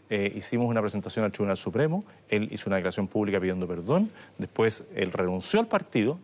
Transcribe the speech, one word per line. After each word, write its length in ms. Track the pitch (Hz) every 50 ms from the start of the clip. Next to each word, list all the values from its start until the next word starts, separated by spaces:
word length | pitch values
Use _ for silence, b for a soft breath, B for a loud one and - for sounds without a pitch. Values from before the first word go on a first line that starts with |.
| B -
eh, 240 | 113 104 101 101 -
hicimos 320 | 107 95 - - 120 120 120
una 120 | 117 113
presentación 440 | 104 101 - 104 95 92 - 113 107
al 60 | 104
Tribunal 260 | 101 - 107 101 95 92
Supremo, 480 | - 98 85 113 143 156 160 190 214 B B B B -
él 180 | - 107 107 -
hizo 180 | - 104 - 107
una 60 | 98
declaración 320 | 95 87 92 90 - 101 92
pública 320 | - 110 107 101 98 98
pidiendo 280 | 87 92 92 92 92 87
perdón, 440 | 87 85 85 98 143 185 214 220 B B B B B -
después 460 | 104 - - - 110 113 107 - - - 185
él 160 | 107 101 92
renunció 480 | 87 90 92 90 92 92 90 - - 214
al 60 | 233 226
partido 520 | - 202 190 - - 117 104 117 151 180